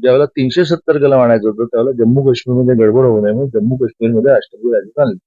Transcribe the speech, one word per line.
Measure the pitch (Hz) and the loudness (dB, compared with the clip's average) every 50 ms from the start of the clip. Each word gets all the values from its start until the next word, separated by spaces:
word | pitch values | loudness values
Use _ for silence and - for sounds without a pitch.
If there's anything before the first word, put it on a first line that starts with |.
ज्यावेळेला | 120 127 127 139 147 | 0 2 2 2 2
तीनशे | 139 - 143 131 127 - 180 180 | 0 -2 -4 -4 -2 0 -2 0
सत्तर | 151 170 160 - 160 156 | 0 -2 -4 -2 -2 -2
कलम | 147 143 143 135 127 | 0 2 2 2 2
आणायचं | 123 120 117 110 104 110 | 4 2 2 0 0 -2
होतं | 104 110 120 | -4 -4 -6
त्यावेळेला | 117 123 113 117 135 131 120 113 | -4 -2 -2 -2 -2 -2 0 0
जम्मू | 113 127 139 | 2 2 2
काश्मीरमध्ये | 135 135 120 - - 127 123 127 123 127 127 113 110 | 2 0 0 -2 -2 -2 -2 0 0 2 2 2 2
गडबड | 107 110 127 131 | 2 2 2 2
होऊ | 123 110 107 104 | 2 2 0 0
नये | 104 107 | -2 -2
म्हणून | 127 139 135 | -4 -4 -4
जम्मू | 113 107 107 123 131 | -4 -4 -2 -2 -2
काश्मीरमध्ये | 131 127 104 - _ 113 113 117 110 123 139 | -2 -4 -6 -4 _ -4 -2 0 0 2 2
राष्ट्रपती | 131 107 - - - 104 113 120 117 | 2 0 0 -4 -12 -8 -4 -4 -2
राजवट | 101 98 107 - 147 | -2 -4 -6 -4 -4
आणली | 139 117 95 92 - | -2 -2 -4 -8 -12